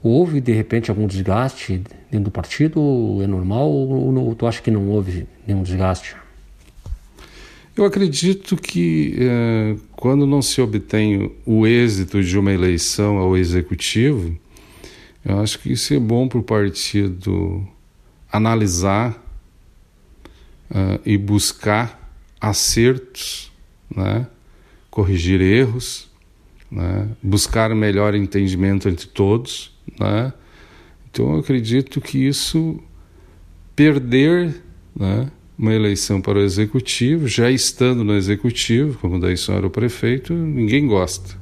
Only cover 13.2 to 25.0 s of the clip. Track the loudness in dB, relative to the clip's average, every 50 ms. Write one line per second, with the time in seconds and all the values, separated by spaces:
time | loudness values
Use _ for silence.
13.2 | 2 2 2 2 2 2 0 0 0 -2 -6 -6 -4 -2 0 2 2 2 2 0
14.2 | -2 -6 -8 -10 _ -20 -20 -20 -20 -20 -20 -20 -20 -20 -20 -20 -20 -20 -20 _
15.2 | -4 -2 0 0 0 -2 -4 -6 -4 -4 -4 -4 -2 -2 0 0 0 2 0 0
16.2 | 0 0 -2 -4 -2 0 0 0 0 0 -2 -4 -8 -2 -2 -2 -2 -2 -4 -6
17.2 | -4 -4 -2 -2 -2 -4 -4 -6 -8 -10 -14 _ _ _ _ _ _ _ _ _
18.2 | -14 -4 -2 0 2 2 2 2 2 0 0 0 0 0 0 0 0 -2 -4 -8
19.2 | -14 -18 -18 -18 _ _ _ -20 -20 -20 _ _ -20 _ _ _ _ _ -20 _
20.2 | -20 -20 -20 -20 -20 -20 -20 -20 -16 -6 -2 -2 0 0 -2 -2 0 0 0 0
21.2 | 2 2 0 0 0 0 -6 -4 -2 0 0 0 -2 -4 -8 -16 -20 -20 -20 -20
22.2 | -20 -20 -12 -6 -4 -2 -2 0 -2 0 2 4 4 4 4 0 -4 -14 -16 -14
23.2 | -12 -12 -12 -12 -14 -20 _ _ -20 _ _ _ _ -10 -6 -4 -2 0 -2 -2
24.2 | -4 -6 -12 _ _ -20 -20 _ _ _ -20 _ _ _ -2 -2